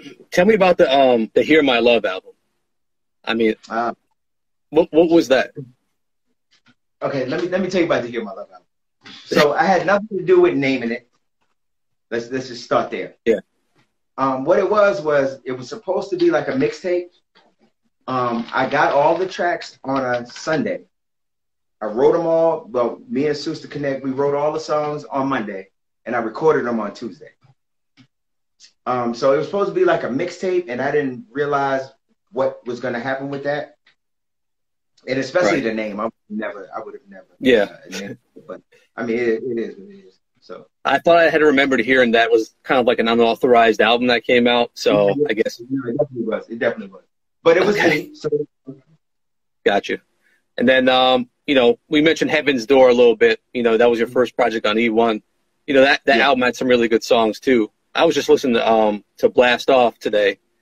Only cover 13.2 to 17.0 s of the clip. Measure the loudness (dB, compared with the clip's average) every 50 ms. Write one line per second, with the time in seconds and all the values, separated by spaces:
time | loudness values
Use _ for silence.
13.2 | 0 0 0 0 -2 _ _ _ _ _ _ _ _ _ _ _ _ _ -6 -4
14.2 | -2 -2 -2 -4 0 0 2 2 2 0 2 2 2 2 0 -2 -2 -2 0 0
15.2 | 0 -2 -6 -10 -10 -10 -10 -10 -10 -14 -14 -14 -8 -6 -6 -6 -4 -6 -4 0
16.2 | 0 0 0 0 -2 -2 -2 -2 -2 -2 -4 -6 -6 -4 -4 -4